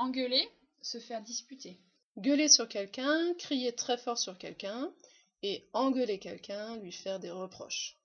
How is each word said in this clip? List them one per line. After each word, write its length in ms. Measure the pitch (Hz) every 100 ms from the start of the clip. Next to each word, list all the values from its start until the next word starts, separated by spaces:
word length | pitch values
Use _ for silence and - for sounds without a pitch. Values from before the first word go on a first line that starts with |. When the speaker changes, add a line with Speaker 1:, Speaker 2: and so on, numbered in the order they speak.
Speaker 1:
engueuler, 460 | 254 262 247 269 403 - _ _
se 160 | - 233
faire 240 | - 226
disputer. 560 | 208 240 - 269 180 180 _ _ _ -
Speaker 2:
Gueuler 300 | 220 285 302
sur 200 | - 226
quelqu'un, 640 | 208 196 254 269 320 349
crier 400 | 349 - 269 247
très 240 | 240 - 240
fort 200 | - 233
sur 200 | - 185
quelqu'un, 540 | - 160 196 233 311 - - - _ _
et 260 | 202 190 -
engueuler 460 | 214 269 254 233 196
quelqu'un, 580 | 175 175 - 202 220 226
lui 160 | 185
faire 280 | - 190 190
des 100 | 180
reproches. 680 | 185 185 - - - - -